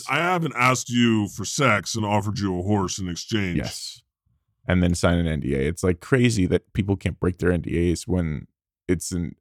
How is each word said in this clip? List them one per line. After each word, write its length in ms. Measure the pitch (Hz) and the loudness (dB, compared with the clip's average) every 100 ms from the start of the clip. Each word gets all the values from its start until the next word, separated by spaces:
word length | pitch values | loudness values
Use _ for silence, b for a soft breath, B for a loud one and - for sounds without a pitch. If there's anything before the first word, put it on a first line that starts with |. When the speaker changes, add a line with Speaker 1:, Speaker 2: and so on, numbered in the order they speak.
| - | -2
Speaker 1:
I 80 | 143 | -2
haven't 360 | 170 180 160 117 | 0 0 -2 0
asked 340 | 127 127 - | 2 2 0
you 360 | 120 120 110 101 | 2 4 4 0
for 140 | - | -4
sex 520 | 98 - 131 104 85 113 | -6 0 2 2 0 -4
and 100 | 107 | 0
offered 320 | 104 101 98 | 0 0 -2
you 180 | 101 90 | -2 -2
a 20 | |
horse 380 | 90 104 90 - | 0 0 0 -4
in 100 | 92 | -6
exchange. 480 | 82 - 110 95 85 | -8 -4 -2 0 -2
Speaker 2:
Yes. 460 | 58 - - - _ _ _ _ _ _ - | -4 -8 -14 -16 _ _ _ _ _ _ -2
And 160 | 90 | 2
then 100 | 87 | 2
sign 240 | 85 90 87 | 2 2 2
an 80 | 85 | 0
N 120 | 78 | -2
D 140 | 67 69 | -2 -2
A. 40 | |
It's, 240 | 69 87 | -2 -2
like, 160 | 92 90 | -2 -2
crazy 460 | - 131 123 117 90 | 0 2 2 2 2
that 260 | 87 - | 0 -2
people 220 | - 95 98 | -4 -2 -2
can't 240 | 98 - | -4 -2
break 200 | 90 90 | -2 0
their 120 | 90 | 0
N 100 | 87 | 0
D 300 | 55 71 87 | 0 0 0
As 160 | 80 - | 0 -2
when 380 | 90 85 73 - _ _ _ - | -2 -2 -4 -10 _ _ _ -2
it's 240 | 87 - | -2 -2
an, 240 | 87 85 - | -6 -6 -6